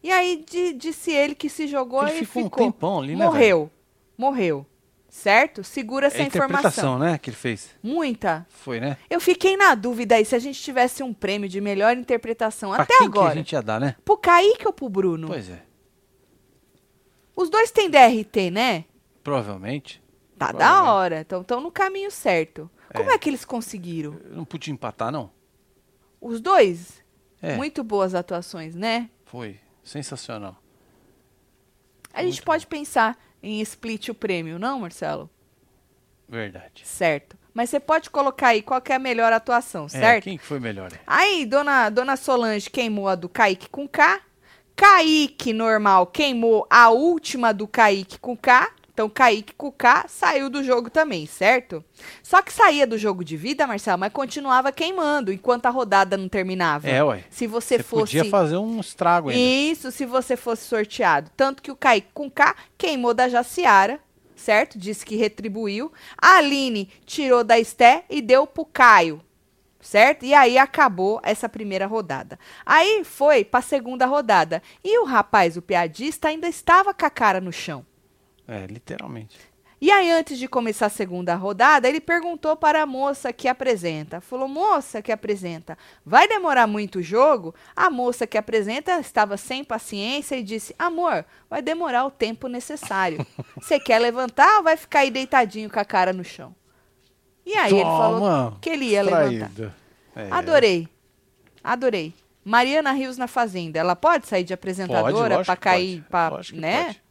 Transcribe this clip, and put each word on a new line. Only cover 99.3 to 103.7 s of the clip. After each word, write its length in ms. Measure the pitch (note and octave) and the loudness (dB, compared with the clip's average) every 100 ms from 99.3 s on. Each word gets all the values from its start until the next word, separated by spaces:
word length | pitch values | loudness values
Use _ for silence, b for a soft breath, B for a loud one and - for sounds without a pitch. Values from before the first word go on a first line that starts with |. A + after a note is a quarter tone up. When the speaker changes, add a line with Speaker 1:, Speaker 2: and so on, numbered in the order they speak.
| A#2+ G#2+ G2+ | 0 -8 -10
Speaker 1:
levantar. 140 | G#2+ - _ _ _ - | -14 -14 _ _ _ -16
Speaker 2:
É. 120 | G#2 | -6
Speaker 1:
Adorei. 560 | E4+ F4+ D4+ A3+ F3+ E3 _ _ _ _ _ _ _ | -6 2 4 4 2 -4 _ _ _ _ _ _ _
Adorei. 500 | - C#3+ B3+ G#3 D#3 - _ _ | -6 -2 -2 -2 -8 -14 _ _
Mariana 460 | - A#3 B3+ D4 D4 | 0 2 2 0 0
Rios 260 | C4+ C4 B3+ | -2 -4 -8
na 120 | B3 | -6
Fazenda. 500 | - A#3 F#3 E3 | -4 -4 -4 -6